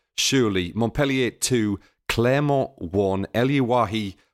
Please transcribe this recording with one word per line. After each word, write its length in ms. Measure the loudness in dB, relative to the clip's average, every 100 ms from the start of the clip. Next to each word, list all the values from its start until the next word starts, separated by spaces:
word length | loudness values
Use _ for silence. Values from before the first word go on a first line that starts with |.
| _ -4
surely. 560 | 0 2 2 0 -2
Montpellier 580 | -2 -2 0 0 0 -2
two, 500 | -2 -2 0 0 -2 _ _ -6
Clermont 640 | 0 2 2 2 0 -2 -8
one. 500 | -4 0 0 0 -2
El 140 | -2 0
Yewahi, 680 | 0 2 0 0 -4 -6 -12 _